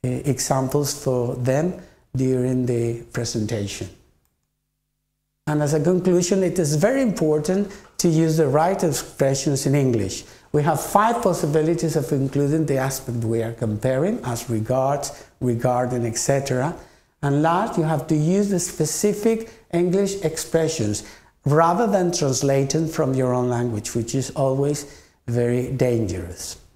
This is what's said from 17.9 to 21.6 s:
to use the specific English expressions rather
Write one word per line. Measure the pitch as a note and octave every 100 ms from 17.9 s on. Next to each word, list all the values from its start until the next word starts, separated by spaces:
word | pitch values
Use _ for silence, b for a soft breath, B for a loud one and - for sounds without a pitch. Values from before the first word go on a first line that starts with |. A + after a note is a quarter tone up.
| D#3 D3
to | D#3
use | D#3 F#3+ G#3
the | F3+
specific | - - D#3 - G#3 G#3 A3+ A3 A3+ B B
English | E3+ F3 F#3+ G3 G3
expressions | D#3+ - - E3 D#3+ - G#2 G#2 B B B B
rather | C3+ D3